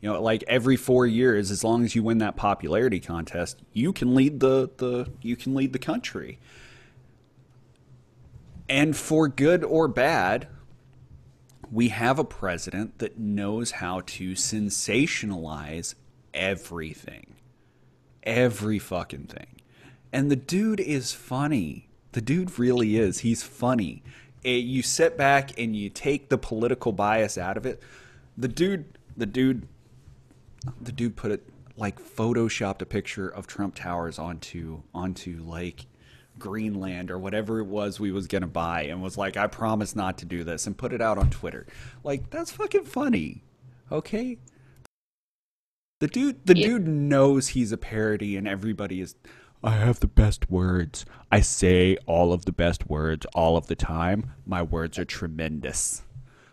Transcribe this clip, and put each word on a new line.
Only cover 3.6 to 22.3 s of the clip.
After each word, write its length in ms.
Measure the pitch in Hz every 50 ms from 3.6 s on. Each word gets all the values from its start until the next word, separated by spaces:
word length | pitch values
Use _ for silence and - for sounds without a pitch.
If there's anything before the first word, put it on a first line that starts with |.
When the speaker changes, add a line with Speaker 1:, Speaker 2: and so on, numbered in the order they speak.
| - -
Speaker 1:
you 220 | - 107 127 180 196
can 200 | - - 123 127
lead 280 | 131 131 147 151 131
the, 280 | 131 131 131 135 131 131 -
the, 320 | - 127 123 123 123 123 123 - -
you 160 | - 113 120
can 180 | 120 - 131 135
lead 160 | 135 135 131 127
the 60 | 127
country. 580 | - - 170 240 - - - 92 - 62 65 - - - - - - - - - - - _ - - - _ _ _ _ _ _ _ _ _ _ _ _ _ _ _ - - - _ _ _ - - - - - - - - - -
And 280 | - 135 139 147 156 147
for 320 | - - - 156 156 160
good 360 | 143 - - 139 156 180 180 160
or 240 | - 156 160 165
bad, 600 | 143 107 120 127 151 165 123 90 95 107 123 143 - - - - - - - _ - - - - - - - - - - _ _ - - - - -
we 180 | 110 110 120 117
have 300 | 95 107 117 123 135 151
a 40 | 143
president 760 | - - - - 95 87 82 - 92 - 98 110 107 - -
that 180 | 113 104 -
knows 540 | 113 113 104 104 104 101 101 107 113 120 113
how 300 | - - 95 87 92 92 87
to 280 | - - - 95 92 92
sensationalize 1600 | 92 - - 110 107 104 101 - - - - 104 123 147 170 - - - 104 98 87 82 78 78 73 76 76 78 82 82 - - - _ _ _ _ _ _ -
everything. 1040 | 71 92 95 98 - - - 85 85 78 80 76 - - - - - - - - - _ _ _ _ _ _ _ _ _ _ _ _ _ _ _ _ -
Every 560 | 113 113 120 127 120 107 101 104 107 107 98
fucking 480 | - - 95 87 80 - - 69 71
thing. 340 | - - - - - - - _ _ _ - - - - - _ _
And 200 | - 131 139 143
the 40 | 143
dude 440 | 127 - - 170 190 214 220 214 196
is 340 | - 143 151 135 120 - -
funny. 760 | - - - 127 131 143 151 156 120 87 76 - - - _ - _ _ - -
The 80 | 120
dude 360 | 107 123